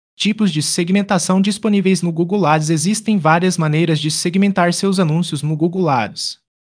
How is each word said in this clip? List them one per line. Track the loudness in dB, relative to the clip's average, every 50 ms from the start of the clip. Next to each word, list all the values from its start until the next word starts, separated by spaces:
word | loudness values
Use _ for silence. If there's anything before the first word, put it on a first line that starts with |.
| _ _ _
Tipos | -4 -2 -2 0 0 0 0
de | 0 0
segmentação | -2 -2 -2 -2 0 0 2 0 2 2 0 0 0 2 2 2
disponíveis | 2 2 0 -2 0 0 0 2 2 2 2 2 0
no | -2
Google | -2 -2 -2 0 0 0 2
Ads. | 2 2 2 2 0
Existem | 0 0 0 0 -2 -2 -2 -2 0
várias | 2 2 2 2 4 2 0 0
maneiras | 0 0 0 2 2 2 2 0 0
de | -2 -2
segmentar | -4 -2 -4 -2 0 2 2 2 2 2 0 0 0
seus | 0 -2 -2 0 0
anúncios | 0 0 0 0 -2 -2 -4 -4
no | -4 -4 -2
Google | 0 -2 -2 -2 -2 -2 0
Ads. | 0 0 -2 -4 -6 -10 -10 -10 -12 _ _ _ _ _